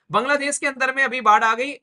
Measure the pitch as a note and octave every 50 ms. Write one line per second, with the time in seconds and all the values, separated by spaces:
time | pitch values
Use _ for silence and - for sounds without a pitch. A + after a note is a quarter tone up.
0 | _ - D#3 G#3 A#3+ C#4 D4 C#4+ C#4 C#4+ C#4+ - D#4+ C#4+ C4+ B3+ C4 C4 C4 C4+
1 | C4+ B3 A#3+ B3+ A3 G#3+ G#3 G#3+ A3+ A3 A3+ A3+ C4 C#4+ C#4 -